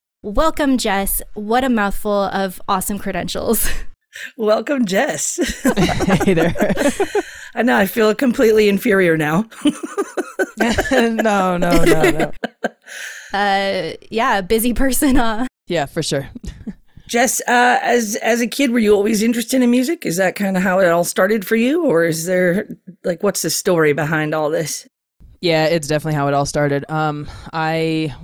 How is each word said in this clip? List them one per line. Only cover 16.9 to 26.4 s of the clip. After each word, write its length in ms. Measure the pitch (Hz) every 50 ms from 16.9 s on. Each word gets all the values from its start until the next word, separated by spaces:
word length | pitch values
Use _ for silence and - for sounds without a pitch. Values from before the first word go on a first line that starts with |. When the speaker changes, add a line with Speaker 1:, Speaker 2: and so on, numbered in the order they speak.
| _ - - -
Speaker 2:
Jess, 340 | - 240 262 - - -
uh, 380 | - - 240 240 247 247 240 -
as, 340 | - - 240 240 226 202 220
as 260 | - - 220 233 233
a 60 | 247 220
kid, 240 | - - 277 247
were 80 | 233 247
you 160 | 220 208 208
always 260 | 196 202 226 226 196
interested 400 | 220 240 226 240 226 - 262 262
in 80 | 247 240
music? 360 | 240 254 254 285 339 339 -
Is 120 | - 160 185
that 180 | 190 180 170
kinda 240 | - 202 190 190 180
how 200 | 185 202 180 190
it 80 | 190 170
all 160 | 165 175 175
started 420 | - - - 185 202 220 226 185
for 100 | - 226
you? 300 | 226 233 254 302 359 330
Or 200 | 262 160 165 170
is 200 | 170 160 165 165
there, 420 | 185 185 180 185 175 170 208 - - - - _ 190 175 _ -
like, 180 | 185 170 -
what's 200 | 208 202 190 -
the 80 | - 160
story 440 | - - - 202 180 165 156 151 143
behind 400 | 160 151 151 165 156 156 151 156
all 160 | 156 156 147
this? 380 | 160 170 160 147 - - - - _ _ _ _ _ _ - - - _
Speaker 3:
Yeah, 240 | 180 170 160 156 156
it's 220 | 156 170 170 147 127
definitely 280 | 151 147 - 156 156
how 140 | 147 139 143
it 40 | 143
all 120 | 143